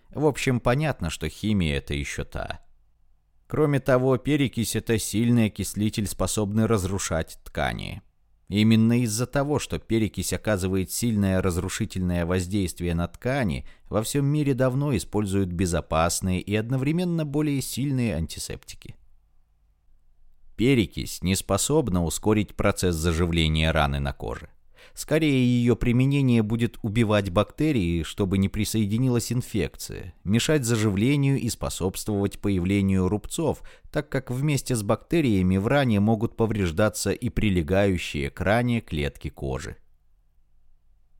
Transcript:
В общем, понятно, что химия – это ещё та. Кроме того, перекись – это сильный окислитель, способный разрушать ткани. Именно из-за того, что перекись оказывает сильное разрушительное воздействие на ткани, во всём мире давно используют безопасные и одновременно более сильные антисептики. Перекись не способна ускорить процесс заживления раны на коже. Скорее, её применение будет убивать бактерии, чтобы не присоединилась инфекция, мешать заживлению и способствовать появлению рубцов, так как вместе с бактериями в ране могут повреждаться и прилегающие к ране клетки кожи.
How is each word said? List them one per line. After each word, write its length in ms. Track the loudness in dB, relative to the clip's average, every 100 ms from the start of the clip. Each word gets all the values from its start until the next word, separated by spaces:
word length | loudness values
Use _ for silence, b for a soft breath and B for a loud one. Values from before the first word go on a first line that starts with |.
| -14
В 160 | -2
общем, 340 | 0 0 0 0
понятно, 520 | 2 0 0 -2 -4
что 180 | -4 -6
химия – 480 | -4 0 2 2 0
это 160 | -2
ещё 320 | -4 -4 -8
та. 360 | -8 -8 -8 -10 -16 -20 _ _ _ _ _ _ -8
Кроме 340 | 0 2 2
того, 380 | 4 4 4 2
перекись – 580 | 2 0 0 0 -2 -2
это 220 | 0 0
сильный 480 | 0 0 4 4 4
окислитель, 600 | 0 -6 -2 -2 -2 -4
способный 600 | -2 -2 -2 0 2 2
разрушать 720 | 2 0 -4 -2 -4 -4 -10
ткани. 580 | -12 -4 -4 -4 -8 -12 -16 _ _ _ -4
Именно 520 | 2 4 6 4 4
из-за 240 | 0 -2 -4
того, 320 | -2 -2 -2
что 200 | -4 -8
перекись 560 | -2 0 0 -2 -6
оказывает 560 | -4 -2 -2 0 -2 -2
сильное 500 | -2 0 2 2 2
разрушительное 840 | 0 -2 -4 -4 -6 -4 -2 0 0
воздействие 680 | 0 0 -2 -2 -4 -2
на 140 | -2 -2
ткани, 580 | -4 -4 -2 -2 -4 -8 b b
во 140 | -4
всём 240 | -2 0 0
мире 260 | 0 0
давно 420 | 2 0 0 0 -2
используют 540 | -2 -2 0 0 0
безопасные 920 | 0 0 0 0 0 2 0 -2 -2
и 120 | -2 -2
одновременно 680 | -2 -2 0 -2 0 -2
более 380 | -2 -2 -2 -2
сильные 540 | -4 -4 -2 0 0 0
антисептики. 800 | -4 -6 -10 -12 -14 -18 -18 -20 -20 -20 _ _ _ _ _ _ _ -20 _ _ -20 -20 -14 0
Перекись 640 | 2 4 2 -2 -8 -4
не 120 | -2
способна 680 | -2 0 -2 2 0 2 0
ускорить 500 | 0 -2 0 0 0
процесс 420 | 0 0 0 0 0
заживления 760 | 0 0 0 2 2 2 2
раны 280 | 2 0 0
на 120 | -4
коже. 380 | -6 -10 -10 -14 -20 _ B B
Скорее, 520 | B -2 0 2 4 4
её 300 | 4 4 2
применение 680 | 2 4 4 4 4 4
будет 360 | 2 0 -2 -4
убивать 480 | -4 2 4 2 2
бактерии, 720 | 2 0 0 0 2 2 0
чтобы 360 | -2 -2 0 2
не 100 | 2
присоединилась 840 | 0 -2 0 0 0 2 0 0
инфекция, 840 | -4 -2 -2 -2 -4 -12 -12 -14 -10
мешать 400 | 0 0 4 2
заживлению 760 | 2 2 2 2 2 2 2 0
и 100 | -2
способствовать 880 | -4 -6 -4 -4 -4 -4 0 -2 -2
появлению 680 | -2 0 2 2 2 2 2
рубцов, 540 | 0 -4 -4 -2 -2 -6 B B
так 160 | -6 -4
как 240 | -4 -4
вместе 420 | -2 0 0 0
с 80 | -4
бактериями 760 | 0 -2 0 0 2 4 4 2
в 120 | 2
ране 320 | 2 2 2
могут 360 | 4 2 0 0
повреждаться 760 | -2 0 -2 2 0 0 -4
и 160 | -2 -2
прилегающие 1040 | 0 2 2 2 2 2 0 -2 -6 -6
к 100 | -4
ране 400 | 0 2 2 -2
клетки 480 | -2 -4 -4 -6 -12
кожи. 480 | -8 -8 -6 -8 -16 -20 _ _ _ _ _ _ _ -20 -20 _ _ _ -18